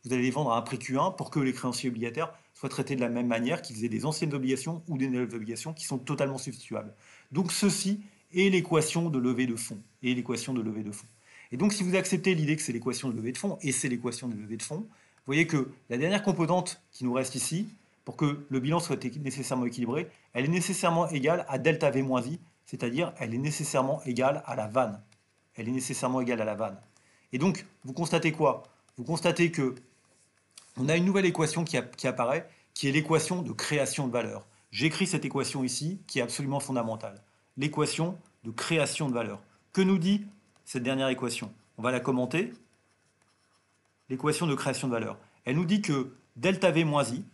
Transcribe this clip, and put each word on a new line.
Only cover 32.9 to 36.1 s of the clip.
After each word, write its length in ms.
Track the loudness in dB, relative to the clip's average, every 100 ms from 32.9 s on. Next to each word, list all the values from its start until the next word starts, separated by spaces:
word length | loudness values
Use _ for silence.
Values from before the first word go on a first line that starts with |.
l'équation 480 | 2 4 2 4 -2
de 80 | -2
création 560 | -6 -2 0 0 -2 -2
de 60 |
valeur. 320 | 0 -2 -6 -14 _ _
J'écris 360 | 0 0 2 0
cette 180 | 0
équation 400 | -2 -2 -2 -2
ici, 340 | -2 -2 -4 -6
qui 120 | -6